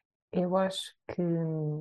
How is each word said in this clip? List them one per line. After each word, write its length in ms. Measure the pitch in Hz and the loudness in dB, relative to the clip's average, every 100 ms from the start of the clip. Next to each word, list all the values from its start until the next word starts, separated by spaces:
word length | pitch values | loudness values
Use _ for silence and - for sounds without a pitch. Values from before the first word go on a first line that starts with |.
| _ _ _ | _ _ _
Eu 240 | 180 180 185 | -2 2 2
acho 380 | 190 190 - - - | 0 -2 -10 -14 -10
que 140 | - 175 170 165 156 151 151 | -2 0 2 0 0 -2 -4